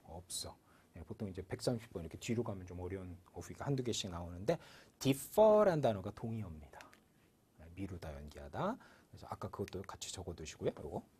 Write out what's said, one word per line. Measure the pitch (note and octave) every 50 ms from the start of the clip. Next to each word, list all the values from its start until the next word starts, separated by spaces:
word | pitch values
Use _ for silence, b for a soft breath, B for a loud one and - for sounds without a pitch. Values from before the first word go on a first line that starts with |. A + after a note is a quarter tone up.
| -
없어. | D#2+ D#2+ E2+ F2 - - - - D#2 - - b b b b b b -
예, | F2+
보통 | E2 - G#2+ - A2 G2
이제 | F2+ F#2 F2+
백삼십 | - A#2+ A2 - C#3 B2 A2+ - -
번 | - F#2
이렇게 | E2 D#2+ - -
뒤로 | - - A2+ A2+
가면 | A#2 - G2+ F#2+ F2+
좀 | F2+ F2+ F2
어려운 | F2+ F2+ F#2+ F#2+ F#2 F2+ F2 - - -
어휘가 | - F2 E2 - - - -
한두 | C#3 C#3+ C3
개씩 | B2 A#2+ G#2+ - - G2
나오는데 | F2 E2+ F2 E2+ F2 F2 G2 - - B B B B B B B B _
defer란 | - C3 C3 - - - - G#3 G#3+ A3 G#3+ G#3+ G#3 G3 E3+ D3+
단어가 | C3 A#2 G#2+ G2 F2+ G#2
동의어입니다. | - - - A#2 A2+ A2 G#2 F2 D#2+ D2+ C#2+ C#2 - - - - - - _ _ b b b b b _ _ _ _ -
예, | D#2+ E2 F2
미루다, | F2+ G2 - F#2 E2+ - D#2+ D2
연기하다. | C#2+ D2+ D2+ - D2 C#2+ D#2 - G#2+ D#3+ G3 B3+ B B B B B B B
그래서 | - - - -
아까 | - - - F#2
그것도 | - - G2+ - - F#2
같이 | G2 - - - - -
적어두시고요. | - G2 F2 F2+ E2 E2 D#2+ - - - G2 - - -
요거. | - D2 - - - - -